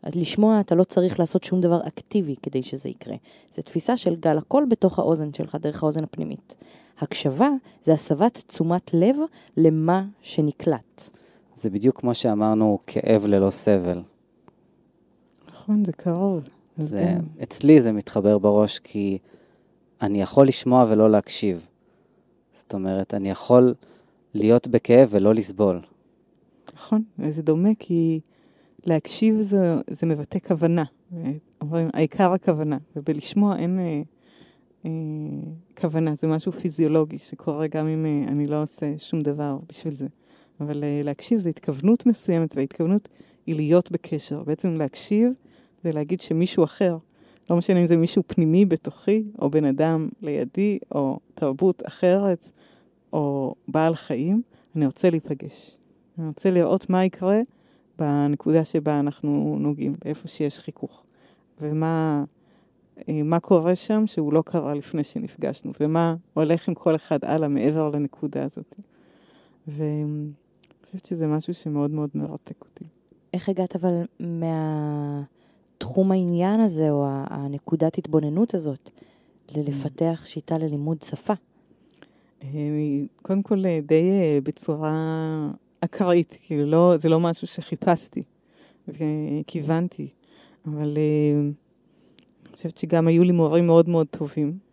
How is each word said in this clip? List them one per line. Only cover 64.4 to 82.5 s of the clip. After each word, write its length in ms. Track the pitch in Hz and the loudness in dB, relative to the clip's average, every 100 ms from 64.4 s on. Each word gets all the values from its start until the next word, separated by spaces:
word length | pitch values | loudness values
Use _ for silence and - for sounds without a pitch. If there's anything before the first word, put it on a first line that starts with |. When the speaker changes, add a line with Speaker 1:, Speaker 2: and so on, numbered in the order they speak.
| 160 | 0
Speaker 3:
קרה 280 | 175 139 | -4 -4
לפני 300 | 147 139 160 | -6 -6 -6
שנפגשנו, 680 | 143 - - - 147 139 156 - | -6 -6 -10 -6 -6 -6 -12 -4
ומה 360 | 147 160 170 165 _ | 0 2 0 -2 _
הולך 340 | - 160 165 - | -2 0 0 -2
עם 60 | |
כל 220 | 165 - 160 | -2 0 0
אחד 220 | - 147 | 0 -4
הלאה 240 | - 156 156 | -2 -2 0
מעבר 420 | 143 120 156 151 | 0 0 0 -2
לנקודה 540 | 147 143 - 151 143 | -2 -6 -6 -8 -6
הזאת. 320 | 139 - - - 202 _ _ _ _ _ _ _ - | -8 -10 -18 -20 -20 _ _ _ _ _ _ _ -14
ואני 640 | 147 151 151 151 151 147 147 _ _ _ _ | -6 -4 -4 -6 -6 -10 -14 _ _ _ _
חושבת 220 | _ 190 - | _ -18 -10
שזה 220 | 170 160 | -4 -2
משהו 260 | 151 165 | -2 -4
שמאוד 380 | 175 - 147 143 | -8 -6 -2 -2
מאוד 180 | 151 147 147 | -2 -6 -6
מרתק 460 | 147 151 - - | -8 -10 -14 -20
אותי. 240 | - - 160 _ _ _ _ | -20 -20 -20 _ _ _ _
Speaker 1:
איך 160 | 180 175 | -8 -4
הגעת 260 | 190 180 180 | -2 -2 -2
אבל 260 | 180 175 175 _ | 0 -2 -4 _
מהתחום 1900 | 170 170 165 160 156 156 151 147 143 143 143 _ _ _ _ _ 107 190 190 | -8 -4 -4 -2 -2 -2 -4 -4 -6 -8 -10 _ _ _ _ _ -6 0 2
העניין 480 | 190 180 170 180 220 | 2 0 0 0 2
הזה, 320 | 220 160 156 | 2 2 0
או 140 | 143 143 | 2 0
ה-, 200 | 139 135 | -4 -6
הנקודת 680 | - 139 143 - 160 160 - | -8 -8 -8 -4 0 0 -2
התבוננות 560 | 156 156 151 156 233 | 0 0 0 0 0
הזאת, 360 | 190 151 135 - _ - _ _ _ _ 151 | -2 -6 -8 -12 _ -20 _ _ _ _ -6
ללפתח 640 | 147 139 143 135 165 165 | -4 -4 -8 -2 -2 -2
Speaker 3:
Mm. 40 | - | -8
Speaker 1:
שיטה 300 | - - 160 | -14 -6 -4
ללימוד 440 | 160 147 147 160 | -2 -4 -4 -6
שפה? 320 | - - - 208 _ _ _ _ _ _ - _ _ _ | -6 -12 -6 -6 _ _ _ _ _ _ -20 _ _ _
Speaker 3:
אה, 60 | 135 | -12